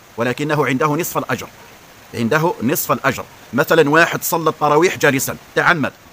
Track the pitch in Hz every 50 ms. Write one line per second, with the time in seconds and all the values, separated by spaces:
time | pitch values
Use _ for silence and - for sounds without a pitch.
0 | - - - - 117 127 120 - 147 151 151 143 143 123 139 127 156 151 147 147
1 | 170 - - 156 135 - 127 101 92 82 - - - - - - - - - -
2 | - - - 110 117 110 147 156 160 175 - - 104 123 165 - - - 143 117
3 | - 135 127 - 92 - - - - - - 127 160 - 175 160 156 143 143 160
4 | 170 - - - - - 180 165 160 160 - - 151 147 147 151 170 190 - 123
5 | - 147 131 135 - - 120 - - - - 165 143 147 175 165 127 95 - -
6 | - -